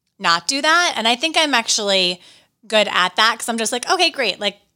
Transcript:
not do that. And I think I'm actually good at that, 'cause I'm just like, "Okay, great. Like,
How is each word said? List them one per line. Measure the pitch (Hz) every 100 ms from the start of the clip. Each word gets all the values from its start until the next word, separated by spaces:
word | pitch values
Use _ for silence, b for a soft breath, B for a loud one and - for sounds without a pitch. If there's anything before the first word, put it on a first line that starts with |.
| _ _
not | 185 170 -
do | 277
that. | 311 339 349 247
And | 220
I | 247
think | 320 330
I'm | 302
actually | 240 226 - 202 190 180 180 B B B _ 214
good | 214 180
at | - 185 -
that, | 220 226
'cause | -
I'm | 233
just | 214
like, | 247 -
"Okay, | 370 339
great. | 277 220 175
Like, | 202 - _